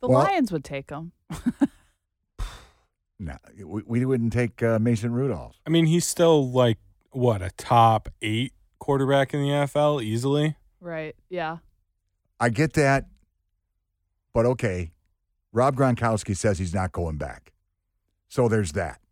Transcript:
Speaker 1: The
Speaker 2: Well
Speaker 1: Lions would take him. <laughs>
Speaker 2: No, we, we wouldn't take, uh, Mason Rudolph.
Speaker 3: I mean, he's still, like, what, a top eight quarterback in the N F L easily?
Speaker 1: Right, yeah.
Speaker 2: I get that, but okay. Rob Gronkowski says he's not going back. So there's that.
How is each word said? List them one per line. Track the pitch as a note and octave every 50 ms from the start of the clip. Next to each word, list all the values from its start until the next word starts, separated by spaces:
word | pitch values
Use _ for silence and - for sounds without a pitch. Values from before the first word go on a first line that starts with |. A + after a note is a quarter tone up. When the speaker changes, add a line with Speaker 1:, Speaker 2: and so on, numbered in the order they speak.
Speaker 1:
The | - -
Speaker 2:
Well | - C4 -
Speaker 1:
Lions | G4 G4 F4+ C#4 A3+ F3+
would | D#3 C3+
take | - D3 C#3 C#3+ -
him. | D3 C#3+ E3 E3+ - _ _ _
<laughs> | E3 - - A#3+ - _ - - _ _ _ _ _ _ _ _ _ _ _ _ _ _ - - - - - _ _ _ _ _ _ _ _ _ _ _
Speaker 2:
No, | G2+ D#2+ C2+ - _ - _ - G2+
we, | D2+ F2 G#2+ G#2
we | - A#2 A#2+ B2+
wouldn't | C3 C3+ B2 A#2 A#2 G#2
take, | A#2+ B2 A2+ - - A#2
uh, | A#2 A2+ A2
Mason | A2 B2 A#2+ G#2+ G#2 A#2+ A#2
Rudolph. | A#2+ C3 C#3 A#2+ D#2+ - - - _ _
Speaker 3:
I | -
mean, | D#3+ E3+ E3
he's | D#3 D#3+ F3 E3
still, | - - - F3 E3 E3 D3+ C#3 B2+
like, | B2 B2+ B2+ A#2+ A2 - _ _ _ _ _ _ _
what, | C3+ B2 B2 A2+ G2
a | F2 F#2+ -
top | - - - B2 A#2 A2+ A2+ A2+ A2 - - - _
eight | - A2 G#2+ A2+ B2+ C#3 _ _ _ _ _ _
quarterback | - - C#3+ C3+ C3+ C3 C#3 C#3 C#3 C3 -
in | D3
the | C#3 C#3 C#3+
N | C#3+ C#3+
F | C#3 -
L | D3 D3 D3 D3 C#3+
easily? | A2+ G#2+ A2 A#2 A#2+ C#3 C#3 D3 D3+ D#3 D3+ _ _ _ _ _
Speaker 1:
Right, | - F3 E3 D#3+ D#3+ D#3 - _ _ _
yeah. | F#3 F3+ E3 D#3 E3 E3+ _ _ _ _ _ _ _ _ _ _ _ _ _ _ _ _
Speaker 2:
I | A#2 B2
get | A#2 G2+ D3+ D#3 -
that, | - D3 C3+ C#3 C3+ - - - _ _ _ _ _ _ _ _ _ _ _ _ _ _ _ _ _ _ _ _ _ _ _ _
but | A#2 A2+
okay. | B2 C3 A#2+ - A2 F#2 F2+ F2 D#2+ _ _ _ _ _ _ _ _ _ _ _ _ _
Rob | A2 B2 C#3 C#3
Gronkowski | B2+ C#3 C3 B2 - B2 A#2 A2+ G#2+ - - G2+
says | - - A2+ G2 E2+
he's | F#2+ F2+ E2
not | G2 F#2 F#2
going | - - F2 E2 D2+
back. | D2 C#2+ C2+ A1 - _ _ _ _ _ _ _ _ _ _ _ _ _ _ _ _ _ _
So | - - B2+ A#2
there's | G#2+ A2 G#2 E2+ D2
that. | G2 F2+ D#2 B1 - _ _